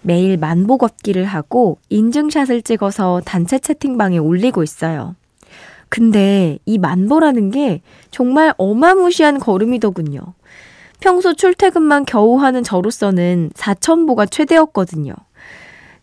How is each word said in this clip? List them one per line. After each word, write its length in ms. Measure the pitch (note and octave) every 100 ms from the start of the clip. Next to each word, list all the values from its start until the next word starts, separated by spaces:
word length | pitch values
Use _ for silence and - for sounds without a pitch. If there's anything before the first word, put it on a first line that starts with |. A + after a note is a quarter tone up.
매일 380 | E3+ F3 F#3+ F3+
만보 400 | D#3 E3+ G3+ C4
걷기를 480 | A3+ - G#3 F#3 G3
하고 500 | F3 - B3 G#3+ - _
인증샷을 720 | G#3+ A3+ D4 D4+ D4+ C4+ A#3+
찍어서 580 | - A3+ G3 G3+ F#3 F3+ -
단체 320 | F3+ F3 C4
채팅방에 580 | - D4 C#4 B3 G3 F3
올리고 460 | D#3 F3+ B3 G3
있어요. 540 | D3+ - E3 D3+ A2+ F3+ _ _ _ - - - _
근데 680 | - A3+ G#3 G3 G3 E3+ -
이 140 | - G#3+
만보라는 720 | F3 F3+ G3+ D#4 D#4 B3 G3
게 320 | C4+ C4+ E3 - - _
정말 440 | - B3 C#4+ D#4+ -
어마무시한 840 | F#3+ A3+ E4 F#4+ F4 F4 D4+ C#4
걸음이더군요. 920 | - F#3+ A3 B3 G#3+ F3+ D3+ C#3+ F3 - _ - - - - _
평소 340 | F#4+ F4+ F4+
출퇴근만 720 | D#4+ F#4 F4+ F#4 F4 D4+ C#4+ C#4
겨우 320 | A3 A3 B3+
하는 240 | C#4 B3+
저로서는 880 | A#3 F#3 G3+ - G3+ F#3 F3 F3+ D#3+
사천 520 | - - G3 - E4 D#4+
보가 180 | A#3
최대였거든요. 880 | G3+ - D4 E4 D#4 G3+ F3+ D#3 C#3 - _ _ - - - - - _